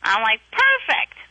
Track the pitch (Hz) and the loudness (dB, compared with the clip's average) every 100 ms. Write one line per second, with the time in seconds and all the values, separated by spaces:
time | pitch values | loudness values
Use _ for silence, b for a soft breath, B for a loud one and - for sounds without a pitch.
0 | - 196 226 220 _ - 539 539 - 262 | 0 -2 0 -2 _ 0 2 2 0 -4
1 | - - - | -4 -12 -20